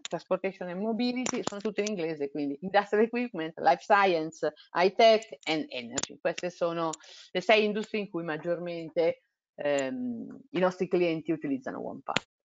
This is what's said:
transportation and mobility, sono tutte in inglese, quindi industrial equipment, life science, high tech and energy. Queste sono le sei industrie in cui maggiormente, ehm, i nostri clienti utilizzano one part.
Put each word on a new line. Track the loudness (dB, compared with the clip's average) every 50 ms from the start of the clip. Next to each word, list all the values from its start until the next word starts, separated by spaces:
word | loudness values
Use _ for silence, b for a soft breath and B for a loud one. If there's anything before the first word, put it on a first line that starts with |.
| -10 -8
transportation | -8 -8 -4 -4 -4 -2 -2 -4 -6 -6 -8 -8
and | -6 -4
mobility, | -4 -2 -2 0 0 -2 -2 -2 -4 -4 -4 -4 -4
sono | -6 -6 -6
tutte | -4 -4 -2 -2
in | -2 -2
inglese, | -2 -2 -2 -4 -2 -4 -4 -4
quindi | -4 -4 -4 -4 -4 -4
industrial | -4 2 2 2 4 4 4 2 2
equipment, | 2 2 -2 -4 -4 -4 -6 -6 -6 -6 0
life | 2 2 2 2
science, | 4 4 4 6 6 4 4 2 0 -2 -4 -4 -4 -4 b b b b
high | 0 2 2 4 6
tech | 8 8 8 8 6 4 -2 -12 -10 -6
and | -4 -2 -2 -2 -4
energy. | -8 -10 -10 -8 -6 -6 -6 -6 -8 -4
Queste | -4 -4 -2 -2 -6 -8
sono | -4 -2 -2 -2 0 -2 -2 -4 -4 B B B B B B B
le | -4 -2
sei | 2 4 6 6 4
industrie | 2 0 -2 -4 -4 -4 -6
in | -6 -6
cui | -6 -6 -6
maggiormente, | -4 -6 -4 -4 -4 -4 -4 -6 -6 -8 -8 -10 -4 -2 0 2 2 0 -2 _ _ _ _ _ _ _
ehm, | -6 -2 0 0 0 0 -2 -4 -4 -4 -4 -6 -6 -8 -10 -14 -16 -14 _
i | 0 2
nostri | 2 2 2 0 -2 0
clienti | 2 2 2 2 2 0 -2 -2
utilizzano | -2 -2 -2 -2 -4 -4 -4 -6 -8 -8 -8
one | -8 -10 -10
part. | -8 -4 -4 -4 -4 -6 _ _ _ _